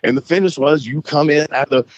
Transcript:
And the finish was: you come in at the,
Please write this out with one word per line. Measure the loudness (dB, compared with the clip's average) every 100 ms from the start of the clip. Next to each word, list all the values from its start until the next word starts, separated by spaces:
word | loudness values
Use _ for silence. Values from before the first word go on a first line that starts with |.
And | -4 -4
the |
finish | 0 0 0 0
was: | 2 0 -2
you | -8
come | -2 0 2
in | 2 0
at | -2 0
the, | 0 0